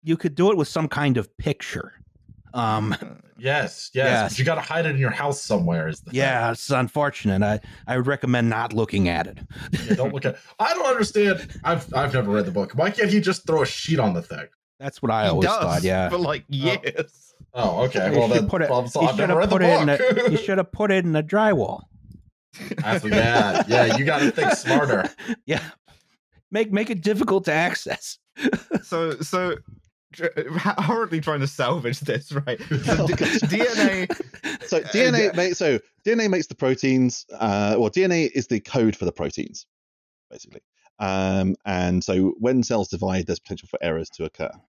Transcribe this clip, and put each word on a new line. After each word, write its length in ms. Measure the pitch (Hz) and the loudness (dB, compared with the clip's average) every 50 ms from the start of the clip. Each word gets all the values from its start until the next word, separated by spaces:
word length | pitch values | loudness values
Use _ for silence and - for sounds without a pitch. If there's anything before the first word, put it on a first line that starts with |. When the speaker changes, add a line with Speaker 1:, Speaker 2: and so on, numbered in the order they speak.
Speaker 1:
you 140 | _ 156 160 | _ 0 -2
could 180 | 165 - 175 143 | 0 0 -4 0
do 160 | 151 180 196 | 2 4 4
it 60 | 214 | 4
with 120 | 180 147 - | 2 0 -2
some 200 | - 175 156 147 | -2 -4 -4 -2
kind 280 | - 143 147 143 127 123 | -2 0 2 2 2 2
of 160 | 101 - _ - | 0 -4 _ -6
picture. 540 | - 160 143 _ - - - - - - - _ - _ _ _ _ - - - - - - | -4 -4 -4 _ -6 -10 -10 -10 -10 -12 -16 _ -20 _ _ _ _ -20 -20 -20 -20 -12 -6
Um, 380 | 123 117 110 110 110 107 107 98 - | -4 -2 0 0 0 0 -2 -4 -6
Speaker 2:
Uh, 60 | - - 64 - _ _ _ - | -8 -14 -16 -20 _ _ _ -8
Speaker 3:
Yes, 480 | 110 131 143 147 120 85 - - - - _ | -4 -2 -2 0 -2 -4 -8 -14 -18 -6 _
yes, 120 | 127 135 | 0 2
Speaker 1:
Yes. 260 | 131 123 117 107 95 | 2 2 2 0 0
Speaker 3:
but 60 | 101 110 | 0 0
you 60 | 131 | 0
gotta 160 | 160 165 156 | 0 0 -2
hide 240 | - - 156 165 165 | -2 -4 -2 -2 0
it 60 | 156 | 0
in 80 | 143 135 | 0 0
your 120 | 131 120 | 0 0
house 300 | - - 143 147 139 - | 0 -2 -2 -2 -2 -4
somewhere 480 | - - 113 95 87 85 85 82 78 80 | -4 -2 0 0 0 0 0 -2 -2 -4
is 120 | 80 - | -8 -10
the 100 | - - | -12 -6
thing. 80 | 120 127 | -2 0
Speaker 1:
Yeah, 320 | 139 135 131 120 117 117 | 0 2 2 0 0 -2
it's 160 | 117 - - - | -2 -4 -4 -2
unfortunate. 760 | 139 127 127 113 - 151 147 143 - - - 104 95 95 | 0 0 0 0 0 0 -2 -2 -2 -2 -2 0 2 2
I, 180 | 104 104 107 107 - - - - - | 2 2 0 -2 -4 -12 -20 -18 -8
I 100 | - 127 | -4 -2
would 100 | 127 123 | 0 0
recommend 440 | 135 143 131 - - 123 123 117 113 | 0 -2 -2 0 0 2 2 2 0
not 240 | 113 110 117 120 107 | 0 -2 -4 -2 0
looking 340 | 110 110 - - 101 95 87 | -2 -2 0 0 0 0 2
at 180 | 85 78 80 | 0 -2 -2
it. 120 | - - - - - - - - - - - - | -6 -8 -16 -18 -16 -16 -14 -8 -6 -6 -6 0
Speaker 3:
Yeah, 80 | - 220 | 0 0
don't 180 | - 127 139 | 0 0 -2
look 140 | 143 135 123 | -4 -4 -4
at, 100 | 135 - - - - - - | -4 -6 -6 -14 -20 -4 -2
I 160 | - 302 339 | 0 0 0
don't 100 | 359 339 | 0 0
understand. 720 | 269 254 240 214 202 - 208 208 202 185 - - - - - - | 0 2 2 0 0 2 2 2 2 2 0 -4 -12 -16 -6 -2
I've, 260 | 156 170 165 - - 131 | -2 -2 -2 -4 -4 -2
I've 180 | 131 143 135 | -2 -2 0
never 180 | - 127 107 101 | 0 0 0 2
read 140 | 101 107 98 | 0 0 0
the 60 | 92 | 0
book. 220 | 87 101 98 - - | -2 -4 -4 -4 -2
Why 160 | 123 165 202 | 0 0 0
can't 180 | 202 - 214 196 | 2 0 2 4
he 80 | 190 214 | 4 2
just 280 | - 190 180 - _ | 2 2 -2 -2 _
throw 160 | - 165 156 | 0 2 2
a 40 | 135 | 2
sheet 320 | - - - - - 160 139 | 0 -2 -8 -2 0 0 2
on 140 | 120 104 | 2 2
the 80 | 90 85 | 0 -2
thing? 240 | 85 - 82 73 73 - _ _ _ _ _ _ | -6 -8 -12 -14 -14 -16 _ _ _ _ _ _
Speaker 1:
That's 220 | 135 139 - - | -12 -12 -10 -4
what 100 | - 120 | -2 0
I 120 | 110 110 107 | 0 2 2
Speaker 2:
He 40 | 98 | 2
Speaker 1:
always 180 | 82 87 95 - | 2 2 2 2
Speaker 2:
does 140 | 214 220 | 0 0
Speaker 1:
thought, 200 | 170 87 85 87 | 0 0 0 0
yeah. 280 | 85 92 - 92 92 - | 0 2 2 2 0 0
Speaker 2:
for, 80 | 170 180 | 0 -2
like, 260 | 175 143 151 139 - _ | -2 -2 -4 -6 -6 _
Speaker 3:
Oh. 20 | 143 | -6
Speaker 2:
years. 800 | 135 135 175 196 190 - 139 - 147 151 - _ _ _ _ _ _ - _ _ | -2 0 0 -2 -2 -4 -6 -6 -6 -8 -8 _ _ _ _ _ _ -20 _ _
Speaker 3:
Oh, 300 | 123 117 98 85 92 123 | -2 -2 0 0 0 -2
okay. 260 | 131 127 107 92 95 | 0 0 0 0 2
Speaker 1:
You 60 | - - | 2 2
Speaker 3:
Well, 100 | 120 110 | 2 4
Speaker 1:
should 80 | 120 120 | 4 2
Speaker 3:
then 60 | 107 101 | 2 2
Speaker 1:
put 100 | - 180 | 0 0
it, 60 | 160 | 0
Speaker 3:
problem 180 | 143 131 123 123 | 2 2 0 0
Speaker 1:
you 60 | 120 | -2
Speaker 3:
solved. 180 | - 175 165 151 | 0 2 2 2
I've 80 | 127 | 2
Speaker 1:
should 120 | 104 123 160 | 2 0 2
Speaker 3:
never 120 | 175 160 | 2 2
Speaker 1:
have 100 | 190 202 | 4 4
Speaker 3:
read 0 | |
the 40 | 190 | 4
Speaker 1:
put 80 | 185 | 4
it 180 | 180 170 170 175 | 6 6 4 4
in 60 | 156 | 4
Speaker 3:
book. 400 | 147 143 143 508 - - - - - | 2 2 2 2 2 2 2 2 2
Speaker 1:
a, 20 | |
you 40 | 160 | 0
Speaker 3:
<laughs> 80 | - - | 0 0
Speaker 1:
should 140 | - 196 190 | 0 0 0
have 120 | 180 - | 0 -2
put 200 | - - 214 208 | -2 -2 0 2
it 140 | 196 190 175 | 2 2 2
in 100 | 175 156 | 2 0
a 60 | 151 | 0
drywall. 580 | 151 156 190 208 220 214 196 143 104 - - - - _ _ - - - - - - _ _ _ _ _ _ - - - - | 0 0 0 2 4 4 2 2 0 -2 -4 -10 -12 _ _ -20 -20 -20 -20 -20 -20 _ _ _ _ _ _ -16 -12 -10 -6
Speaker 3:
That's, 260 | - 156 - 220 175 - | -4 -2 0 0 0 0
yeah, 580 | - 202 202 - - - - - - - - - - | 2 2 4 4 4 4 4 2 2 2 0 0 2
yeah, 280 | - 123 123 117 - | 4 4 4 4 4
you 80 | - 139 | 2 2
gotta 260 | 151 156 143 143 143 | 0 2 2 2 2
think 200 | - - 151 - | 2 2 2 2
smarter. 560 | - - - - - 147 147 139 117 95 90 - - - - - | 2 0 2 2 2 2 4 2 0 0 0 -4 -8 -12 -8 -8
Speaker 1:
<laughs> 180 | 233 - _ | -8 -8 _
Yeah. 160 | - 156 - - - - _ _ _ _ _ _ _ _ _ _ _ _ _ _ _ | -4 -4 -4 -4 -10 -18 _ _ _ _ _ _ _ _ _ _ _ _ _ _ _
Make, 220 | 190 208 226 214 | -2 -2 0 0
make 180 | 190 202 220 214 | 0 -2 0 -2
it 100 | 226 180 | -4 -2
difficult 460 | 156 202 214 202 269 220 - 196 185 | 0 0 0 0 0 2 2 0 2
to 60 | - | 0
access. 680 | 151 156 170 175 - - - - - - - - - _ _ _ _ | 0 0 0 0 -2 -4 -6 -6 -8 -8 -8 -14 -16 _ _ _ _
<laughs> 120 | - - - - - - _ 330 - | -2 0 0 0 0 -4 _ -6 -6
Speaker 2:
So, 300 | - - 180 165 165 160 143 110 | -4 -4 -2 -2 0 -2 -2 -4
so 360 | 151 - - 185 180 180 160 - - - - - _ _ _ _ _ _ | -6 -4 -2 -2 -2 -2 -4 -6 -8 -20 -20 -20 _ _ _ _ _ _
tr-, 140 | - - 170 165 - 151 147 131 | -12 -6 -6 -4 -4 -4 -6 -4
<laughs> 100 | 156 175 - 196 - - | -6 -2 -2 -2 -2 0
horribly 420 | - 151 - 226 226 180 165 160 | 0 0 0 0 0 -2 -2 -4
trying 200 | 147 165 156 143 | -2 -2 -2 -2
to 60 | 135 | -2
salvage 540 | 139 - - 131 123 160 175 117 120 139 - | -4 -2 -2 -2 0 0 -2 -2 -4 -4 -4
this, 320 | 147 - 117 123 - - | -4 -4 -4 -4 -4 -6
right? 260 | 147 139 143 127 123 - | -8 -6 -4 -4 -6 -6
Speaker 4:
<laughs> 240 | - - 151 135 - | -6 -4 -4 -4 0
Speaker 2:
So 120 | - 208 156 - | 0 2 2 2
Speaker 4:
Oh, 20 | |
Speaker 2:
d-, 60 | 156 - | 0 0
Speaker 4:
God. 140 | - - - - 226 226 147 | 0 0 0 0 0 0 0
Speaker 2:
D 120 | 175 214 226 494 466 | 0 2 0 0 2
N 120 | - - 233 | 2 2 2
A, 180 | 190 185 180 185 - - - - - - - 330 311 - - | 2 0 -2 -4 -6 -8 -8 -14 -14 -10 -8 -8 -8 -8 -6
Speaker 4:
So 120 | - - 160 | -2 -2 -2
Speaker 2:
uh, 140 | - - | -2 0
Speaker 4:
D 100 | - 208 | 2 2
N 120 | 262 254 240 | 4 4 4
A 160 | 233 214 196 | 4 2 2
Speaker 2:
d- 60 | 175 | 2
Speaker 4:
ma-, 160 | 170 180 185 175 | 0 0 0 0
so 240 | - 185 156 131 107 - _ _ _ _ | 0 2 2 2 0 -2 _ _ _ _
D 80 | 208 | 0
N 80 | 233 226 | 2 2
A 80 | 220 208 | 2 2
makes 180 | 185 180 147 | 2 0 -2
the 80 | - 131 | -4 -6
proteins, 720 | _ 143 131 131 127 - 135 131 131 127 123 120 - - _ | _ 0 0 2 2 2 2 4 4 4 2 2 -2 -14 _
uh, 420 | - - 113 107 101 101 104 101 107 101 | -6 -2 0 0 2 2 2 2 2 2
well, 100 | 117 107 | 2 2
D 140 | - 180 185 | 2 2 2
N 80 | 190 | 2
A 120 | 175 170 156 | 2 2 0
is 200 | 135 - 135 120 | 0 0 -2 -2
the 140 | - 123 107 | 0 -2 -2
code 360 | - - - 135 113 110 104 | -2 -2 0 2 2 2 2
for 80 | - 98 | 2 -4
the 80 | 85 | -4
proteins, 540 | - - 82 71 - - - - - - - _ _ _ _ _ _ _ _ _ _ _ _ _ | -4 -4 -6 -6 -4 -6 -10 -10 -10 -18 -20 _ _ _ _ _ _ _ _ _ _ _ _ _
basically. 300 | - - - - - - _ _ _ _ _ _ _ _ | -20 -20 -20 -20 -20 -20 _ _ _ _ _ _ _ _
Um, 540 | 104 98 95 95 95 95 95 98 92 92 95 - _ | -4 -2 0 0 0 2 2 2 2 0 0 -2 _
and 380 | 104 95 90 90 92 90 90 | -4 -2 0 0 2 0 0
so 320 | - - 92 92 95 95 - - | 0 0 2 2 2 2 0 0
when 240 | 110 123 131 127 | 0 2 2 2
cells 260 | 120 - 123 110 98 - | 2 2 0 -2 -2 -2
divide, 380 | - 85 90 95 92 92 85 | -4 -4 -2 -2 -2 -2 -2
there's 140 | - 87 - | -4 -6 -6
potential 280 | _ - 98 85 - - | _ -12 -12 -12 -10 -10
for 100 | - - | -8 -6
errors 260 | - 87 80 82 80 - | -4 -2 -2 -4 -6 -8
to 140 | - - 80 | -10 -10 -10
occur. 260 | 78 _ - 80 - - 95 _ _ | -10 _ -8 -10 -10 -10 -14 _ _